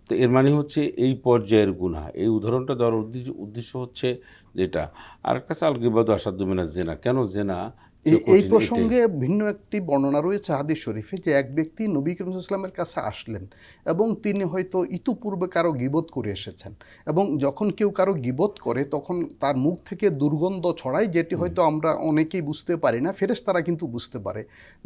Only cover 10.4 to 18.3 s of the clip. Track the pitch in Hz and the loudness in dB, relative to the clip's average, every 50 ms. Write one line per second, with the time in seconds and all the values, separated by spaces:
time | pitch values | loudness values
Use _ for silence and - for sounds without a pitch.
10.4 | 196 - 160 135 143 156 156 156 - 127 107 110 107 - - 185 - 170 147 139 | -2 -2 -2 -2 0 -2 -2 -2 -4 -6 -6 -6 -6 -8 -8 -4 0 2 2 2
11.4 | 139 123 135 151 156 156 - - 220 214 185 139 139 160 180 170 190 180 185 185 | 2 0 -2 -2 -4 -2 -4 -4 -2 -2 0 0 0 -2 -2 -4 -6 -6 -6 -8
12.4 | 170 - 196 190 190 131 - - 175 - - - - 107 104 - - - 110 98 | -6 -4 -4 -4 -4 -6 -6 -6 -8 -6 -6 -6 -6 -6 -6 -8 -10 -10 -10 -10
13.4 | 95 98 - - - - - _ - 156 165 170 214 226 208 - - 208 202 202 | -10 -12 -18 -20 -20 -20 -20 _ -4 -2 2 2 2 2 0 -2 -2 -2 0 0
14.4 | 196 175 156 190 185 185 - 185 175 - - 175 - - 226 - - 208 196 175 | -2 -2 -2 -4 -4 -2 -2 -2 -2 -2 -4 -4 -2 -2 -2 -2 -4 -6 -4 -4
15.4 | 185 180 - 170 165 170 156 127 123 135 139 160 165 165 - 135 113 107 98 92 | -4 -2 0 2 2 2 0 0 -2 0 0 0 -2 -2 -4 -6 -4 -4 -6 -6
16.4 | - - 90 - - 95 - - - - - - - - 151 170 202 202 151 143 | -8 -12 -14 -14 -16 -18 -18 -18 -20 -20 -20 -12 -6 -2 0 2 2 2 0 0
17.4 | 135 139 135 - 208 208 180 - 214 202 202 - 185 185 143 151 120 120 | 0 0 0 0 -2 -2 0 0 0 0 2 2 2 2 0 0 -2 -2